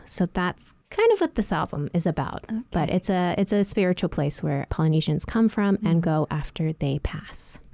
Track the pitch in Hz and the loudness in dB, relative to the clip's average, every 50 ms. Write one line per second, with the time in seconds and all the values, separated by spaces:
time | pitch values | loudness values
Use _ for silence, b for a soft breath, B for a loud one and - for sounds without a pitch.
0 | - - - - 180 175 - 190 180 180 - - - - - - _ _ - - | -12 -12 -2 -2 -2 0 0 -2 -2 -2 -4 -6 -12 -18 -20 -20 _ _ 0 4
1 | 440 466 453 392 349 - - - 208 - 196 156 160 - - 143 143 - - 175 | 4 6 6 4 2 0 0 -2 -2 0 0 -2 -2 -2 -4 -6 -6 -2 0 0
2 | 165 180 160 - 139 - - - - - 226 220 247 - - 170 151 - - 185 | 2 2 0 0 -2 -4 -6 -10 -8 -6 -8 -8 -6 -4 -2 -2 0 0 0 0
3 | - - 190 180 180 180 - - 196 - 214 202 202 196 - 214 196 180 180 - | 0 0 0 2 2 0 2 0 0 2 2 0 0 0 0 2 2 2 2 2
4 | - 165 - - 143 143 143 - - 151 143 139 - - - - 160 160 156 160 | 0 -2 0 0 -2 -2 -2 -2 -2 -2 -2 -2 -2 -4 -2 0 2 4 4 2
5 | 156 - 151 147 - - - 226 226 220 - - 202 202 196 - 214 165 165 165 | 2 2 0 -2 -2 -2 0 2 2 2 2 2 2 2 2 2 2 2 2 2
6 | 170 165 156 156 151 - - 151 147 - - - 160 156 156 - - 139 135 147 | 2 2 2 2 0 0 -2 -4 -6 -6 -6 -4 -2 -2 -2 -2 -2 -2 -2 -2
7 | - - - 151 - - - - - - - - - - | -4 -6 -6 -8 -12 -14 -14 -14 -14 -14 -14 -16 -18 -20